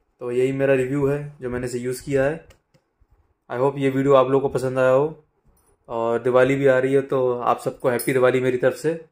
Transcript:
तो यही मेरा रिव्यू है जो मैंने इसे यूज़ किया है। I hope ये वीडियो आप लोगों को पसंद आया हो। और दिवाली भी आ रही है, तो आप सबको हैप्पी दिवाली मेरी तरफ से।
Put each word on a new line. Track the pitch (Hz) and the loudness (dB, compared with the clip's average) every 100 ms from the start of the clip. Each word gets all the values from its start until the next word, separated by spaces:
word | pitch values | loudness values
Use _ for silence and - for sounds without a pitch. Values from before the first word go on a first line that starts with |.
| _ - | _ -14
तो | 123 | -6
यही | 123 131 | -2 0
मेरा | 135 135 | 0 2
रिव्यू | 135 127 143 139 | 2 0 -2 -2
है | 147 147 - | -2 -8 -12
जो | 127 | -8
मैंने | 123 127 | -8 -6
इसे | 123 | -6
यूज़ | 123 127 | -8 -8
किया | - 135 | -4 -2
है। | 135 165 - _ _ _ _ _ _ _ _ _ - | -2 -4 -12 _ _ _ _ _ _ _ _ _ -10
I | 123 | -2
hope | 139 139 | -2 0
ये | 135 | -2
वीडियो | 135 139 | 0 4
आप | 135 127 | 4 4
लोगों | 135 135 | 2 0
को | |
पसंद | 135 127 131 | -4 -4 0
आया | 127 | 2
हो। | 131 156 160 _ _ _ _ _ _ - | 2 0 -6 _ _ _ _ _ _ -12
और | 117 117 117 | -6 -2 -2
दिवाली | 127 127 131 139 | 2 4 4 4
भी | 139 | 2
आ | 127 | 2
रही | 135 | 2
है, | 135 | 0
तो | 135 135 127 123 | 0 0 0 0
आप | 117 117 | -2 -2
सबको | 139 - 139 | -4 -4 -2
हैप्पी | 120 - | -2 0
दिवाली | 127 123 127 | 2 2 2
मेरी | 131 127 | 0 0
तरफ | 131 | 0
से। | 123 151 165 - | 0 -4 -6 -8